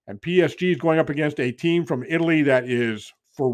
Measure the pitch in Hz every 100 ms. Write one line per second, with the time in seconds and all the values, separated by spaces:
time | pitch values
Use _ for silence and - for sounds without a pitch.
0 | - 101 165 180 165 - 180 170 165 160
1 | 160 147 151 147 127 120 170 170 165 135
2 | 123 165 165 160 143 127 123 120 117 107
3 | - _ _ - 131